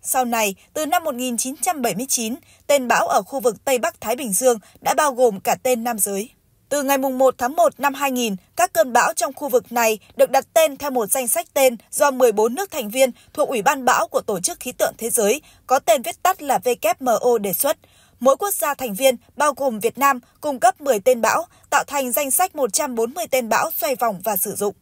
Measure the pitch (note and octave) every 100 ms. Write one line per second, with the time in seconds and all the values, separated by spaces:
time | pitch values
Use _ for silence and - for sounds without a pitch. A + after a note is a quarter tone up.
0 | - C4 B3 A#3 G#3+ F#3+ _ - D4+ F4+
1 | D#4+ A#3+ B3+ A#3 C4 C#4 - D#4+ A#3+ F3+
2 | C4 - A3 B3 _ _ _ C#4+ B3 A3
3 | E4 A#3+ G3 C#4 A#3+ G#3+ - C4 D#4 -
4 | G#3 B3 C4+ F#3+ B3+ A#3 _ _ - D#4
5 | D4+ A#3+ B3+ G3 - F3+ B3+ B3 A#3 A3+
6 | G3+ G3 A3+ _ _ _ _ C#4+ C4+ C#4
7 | C4 B3+ C4 - B3 E4 D#4+ - B3+ C#4
8 | C#4+ B3+ A#3+ F#3+ _ - F4+ - C#4+ A#3+
9 | A3+ E4 D#4+ C4+ D4 B3 - A#3 A3+ A3
10 | _ - - C4+ C4 - D#4+ C4+ C#4+ B3+
11 | G#3 C4+ A#3+ E4 F4 - C4+ A#3 _ -
12 | C#4+ C4 B3+ G#3 A3 B3+ G4 D#4 G#3 A#3+
13 | C4 A#3+ _ - C#4+ B3+ G3+ C#4+ B3 A#3+
14 | E4 E3+ F3+ G3 F3+ F4 B3 B3 D4 -
15 | A3+ A3 G#3 C4+ _ _ - C4 - D4+
16 | A#3 F4 F4+ F#4+ C#4+ B3 B3 A#3+ D#4 F4+
17 | B3+ A3 B3 A#3 G3+ F3 - E3 _ _
18 | _ _ B3 C4+ G4+ - D#4 C#4 C4 F#3+
19 | C4+ B3 _ - D4 C#4 C#4 A3 G#3+ G#3+
20 | C#4 C4 _ _ D4+ C4 A#3 - C#4+ A3
21 | A3 B3+ A3 - E4+ _ _ C#4+ - C#4+
22 | B3+ B3 C#4+ C4 F#4 D4+ B3+ - D4 A#3+
23 | A3+ D4+ E4 C4 A#3 A3 D#4+ - D#4+ B3+
24 | A#3 F#3+ - G3 G#3+ - G3+ -